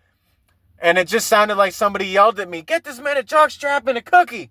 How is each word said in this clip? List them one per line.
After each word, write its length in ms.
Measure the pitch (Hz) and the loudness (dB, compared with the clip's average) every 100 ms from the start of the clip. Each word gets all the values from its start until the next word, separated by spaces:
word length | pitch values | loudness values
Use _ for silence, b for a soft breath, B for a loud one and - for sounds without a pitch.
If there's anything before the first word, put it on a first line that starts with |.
| _ _ _ _ _ _ _ _ | _ _ _ _ _ _ _ _
and 180 | 170 175 | 0 0
it 100 | 175 | 0
just 200 | 220 - | -2 0
sounded 280 | 214 208 202 | 2 2 2
like 180 | 196 | 0
somebody 320 | 175 202 202 196 | 0 -4 -2 -4
yelled 340 | 185 208 208 | 2 2 2
at 100 | 185 | -6
me, 120 | 170 | -10
Get 220 | 160 330 | -6 -6
this 160 | 311 247 | -6 -10
man 180 | 285 285 | -6 -6
a 60 | |
jockstrap 640 | 254 220 302 - 285 285 240 | -2 2 0 0 -6 -4 -4
and 100 | 240 | -6
a 40 | |
cookie. 480 | 233 359 339 233 143 | 0 2 2 -2 -16